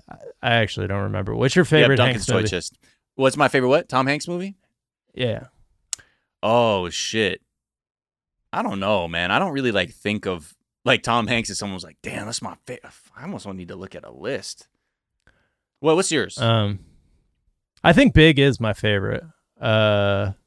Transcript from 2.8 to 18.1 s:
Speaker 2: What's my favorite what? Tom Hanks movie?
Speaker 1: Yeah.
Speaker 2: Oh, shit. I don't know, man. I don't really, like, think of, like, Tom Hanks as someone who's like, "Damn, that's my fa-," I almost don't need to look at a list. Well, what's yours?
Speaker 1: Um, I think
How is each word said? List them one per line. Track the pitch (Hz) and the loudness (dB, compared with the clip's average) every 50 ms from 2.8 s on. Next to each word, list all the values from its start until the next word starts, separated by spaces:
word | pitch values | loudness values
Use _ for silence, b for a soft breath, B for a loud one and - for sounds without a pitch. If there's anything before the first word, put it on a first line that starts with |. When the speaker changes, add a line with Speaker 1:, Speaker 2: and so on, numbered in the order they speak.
| _ _ _ _ _ _ _ | _ _ _ _ _ _ _
Speaker 2:
What's | - 131 131 123 | 0 2 2 4
my | 147 143 123 | 2 2 2
favorite | - 135 127 127 | 4 2 4 4
what? | 139 165 175 - | 2 2 2 0
Tom | 135 131 131 | 0 0 0
Hanks | 135 143 151 - | 0 -2 -4 -4
movie? | 170 175 175 185 196 196 - _ _ _ _ _ _ _ _ _ _ _ | -6 -8 -8 -8 -10 -12 -16 _ _ _ _ _ _ _ _ _ _ _
Speaker 1:
Yeah. | - 123 117 107 - 123 - _ _ _ _ _ _ _ _ B B B B B B B B B _ | -6 -6 -4 -6 -6 -10 -16 _ _ _ _ _ _ _ _ B B B B B B B B B _
Speaker 2:
Oh, | - 107 117 123 117 113 104 95 90 85 | 0 2 4 4 4 4 2 0 -2 -4
shit. | - - - - 110 110 107 92 85 - _ _ _ _ _ _ _ _ _ _ _ _ _ _ _ _ _ _ _ _ _ _ - | -6 -6 -6 -4 -2 0 0 0 -2 -6 _ _ _ _ _ _ _ _ _ _ _ _ _ _ _ _ _ _ _ _ _ _ -6
I | 185 - | -6 -4
don't | 214 101 98 | -4 -4 -4
know, | 95 104 107 95 85 | 0 0 0 0 0
man. | 82 85 85 87 90 | -2 -4 -4 -2 0
I | 101 139 | 0 0
don't | 196 185 | 0 -2
really, | 139 139 131 120 | -4 -4 -2 -2
like, | 101 98 90 73 | 0 0 -2 -4
think | - - - 104 107 101 - | -6 -8 -6 -4 -4 -4 -4
of, | 98 92 82 76 - - _ _ _ _ _ - | -6 -8 -8 -10 -16 -20 _ _ _ _ _ -2
like, | 123 127 - - | -2 -2 0 0
Tom | 120 117 120 110 | 0 -2 0 0
Hanks | 107 123 117 110 - | -2 -2 -4 -4 -6
as | 95 - | -8 -8
someone | 104 101 95 | -8 -8 -8
who's | 87 85 | -10 -12
like, | 82 - _ | -16 -20 _
"Damn, | - 107 - - 104 | -14 -12 -12 -10 -10
that's | 110 117 - | -10 -10 -10
my | - 90 - - _ | -10 -12 -14 -16 _
fa-," | - 123 - - - - - _ _ _ | -16 -16 -16 -16 -20 -20 -20 _ _ _
I | 117 - | -18 -14
almost | 190 185 110 - | -12 -12 -12 -12
don't | 101 95 | -12 -12
need | 92 87 | -12 -14
to | 87 101 | -14 -14
look | 90 92 95 - | -14 -16 -16 -16
at | 85 - | -16 -18
a | - | -18
list. | 60 67 87 117 139 98 101 - - - - _ _ _ _ _ _ _ _ _ _ _ _ _ _ _ _ _ _ _ _ _ _ _ | -16 -12 -8 -8 -8 -8 -10 -12 -16 -18 -20 _ _ _ _ _ _ _ _ _ _ _ _ _ _ _ _ _ _ _ _ _ _ _
Well, | 139 160 160 | 0 0 2
what's | 180 185 - | 2 2 0
yours? | 165 135 98 90 - 127 | 0 -2 -2 -2 -4 -2
Speaker 1:
Um, | 120 113 117 110 104 101 104 95 - - _ _ _ _ _ _ _ _ _ _ _ _ _ _ _ _ _ _ - | 0 2 2 2 2 0 -4 -6 -12 -18 _ _ _ _ _ _ _ _ _ _ _ _ _ _ _ _ _ _ 2
I | 165 170 | 4 6
think | 226 285 202 | 6 6 6